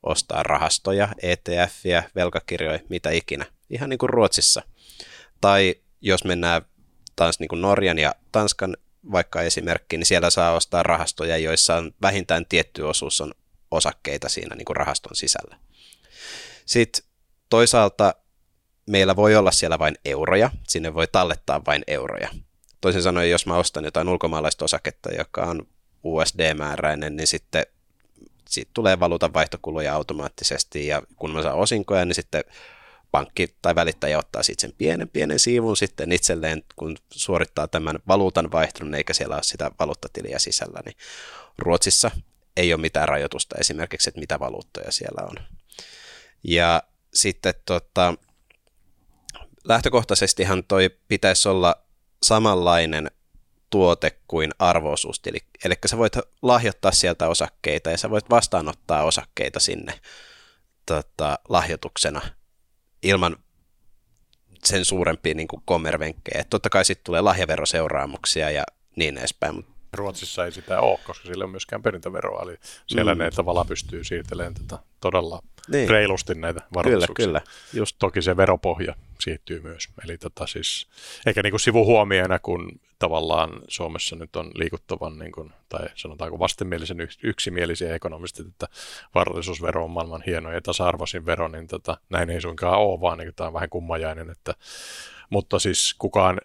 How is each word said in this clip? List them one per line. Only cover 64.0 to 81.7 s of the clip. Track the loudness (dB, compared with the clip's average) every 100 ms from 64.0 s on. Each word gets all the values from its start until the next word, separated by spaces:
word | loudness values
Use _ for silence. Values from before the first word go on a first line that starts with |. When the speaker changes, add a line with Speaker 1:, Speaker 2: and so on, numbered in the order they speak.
| _ _ _ _ _ _
Speaker 1:
sen | 0 0
suurempia | 0 0 0 0 -2
niinku | -4 -6 -10
kommervenkkejä. | 0 0 2 -2 -4 -8 -8 -6
Et | -2
totta | -2 2
kai | 2
sit | 2 0
tulee | -2 2
lahjaveroseuraamuksia | 4 4 2 0 0 0 0 -2 -4 -6 -4 -2 0
ja | -2 -4 _ _ -4
niin | -2 -2
edespäin, | -8 -4 -6
mut | -6 -12 -20 -14
Speaker 2:
Ruotsissa | -8 -8 -8 -12 -6
ei | -6
sitä | -6 -4 2
oo, | 2 2
koska | -4 -16 -10
sillä | -8
ei |
ole | -8
myöskään | -8 -8 -4
perintöveroa, | -4 -4 -8 -6 -6 -6
eli | -10 -12 -18 -20 -6
siellä | 0 2
Speaker 1:
Mm. | 2
Speaker 2:
ne | -2
tavallaan | -2 0 0 0
pystyy | -4 -8 -12
siirtelemään | -8 -8 -8 -8 -8
tota | -10 -12 -14 -16 _
todella | -2 0 -2 -8 -16 -20 -4
Speaker 1:
Niin. | -2 4
Speaker 2:
reilusti | 4 4 0 -4
näitä | -6 -4 -6
Speaker 1:
Kyllä, | -6
Speaker 2:
varoituksia. | 0 4 4 2 0 0
Speaker 1:
kyllä, | 0 -4 -20 -10
just. | -6 -4 -2
Speaker 2:
Toki | -2 0
se | 0 4
veropohja | 4 4 0 -2 -4 -8 -14 -10
siirtyy | -8 -8 -10 -12
myös. | -12 -14 -14 -14
Eli | -14 -12
tota | -12 -10 -10
siis, | -6 -6 -6 -10 -18 -20 -6 -2
ehkä | 0
niinku | 0 2
sivuhuomiona, | 4